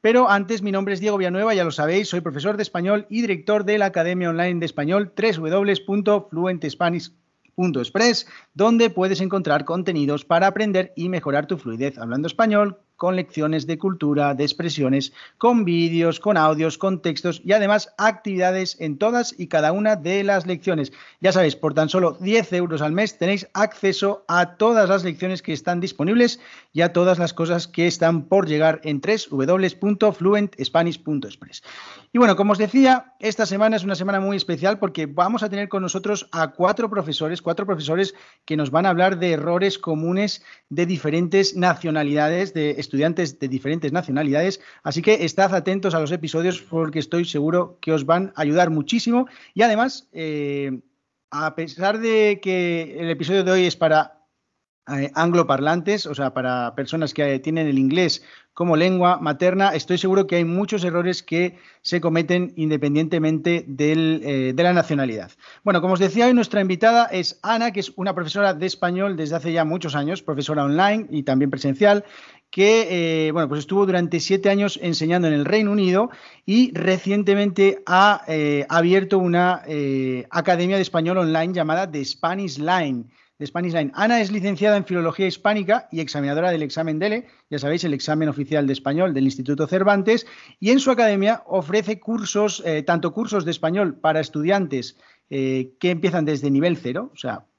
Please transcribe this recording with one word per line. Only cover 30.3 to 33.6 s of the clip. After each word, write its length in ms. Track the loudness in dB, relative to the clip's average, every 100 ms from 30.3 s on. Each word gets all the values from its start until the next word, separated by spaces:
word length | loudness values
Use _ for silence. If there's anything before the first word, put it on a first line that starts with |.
| 2 0 -4
spanish 400 | -2 0 0 -2
punto 240 | -6 -6 -6
express. 380 | -16 -20 -20 -20 -20 -20 -20 _
Y 60 | 4
bueno, 180 | 4 6
como 160 | 4
os 60 | 2
decía, 560 | 2 4 6 4 0 _
esta 260 | -6 -2
semana 300 | -2 2